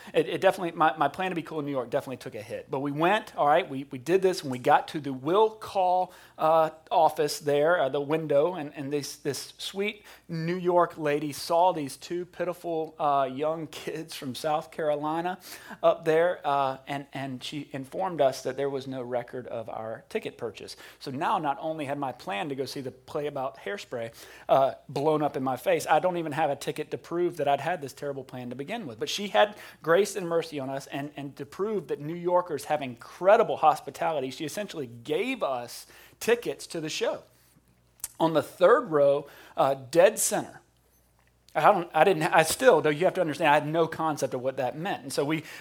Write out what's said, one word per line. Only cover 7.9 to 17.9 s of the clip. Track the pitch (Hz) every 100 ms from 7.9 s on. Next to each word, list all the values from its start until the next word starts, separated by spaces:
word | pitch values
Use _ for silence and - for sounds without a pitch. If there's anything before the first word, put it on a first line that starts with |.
| 143
window, | 143 160 156 143 165
and, | 180 147 156
and | 139
this, | 147 135 -
this | 147 131 - -
sweet | - 190 208 208 - - -
New | 165 165 185
York | 175 175 170 170
lady | 151 147 151
saw | 135 - 170 185
these | 165 139 -
two | - 175 175
pitiful, | - 175 170 175 160 160 -
uh, | 151 139 131
young | 131 151 165 151
kids | - - 151 160 -
from | 143
South | 120 156 151 156
Carolina | - 156 147 151 165 175 185 - - - 208
up | 165 160 160
there, | 156 175 180 147
uh, | 139 135 131 -
and, | 143 139
and | 139 135 127
she | - 151 139
informed | 139 135